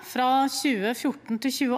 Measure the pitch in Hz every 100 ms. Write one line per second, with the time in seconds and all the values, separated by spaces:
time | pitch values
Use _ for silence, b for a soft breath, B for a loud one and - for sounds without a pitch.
0 | - 247 254 269 269 - 294 226 202 247
1 | 294 - - 226 262 254 262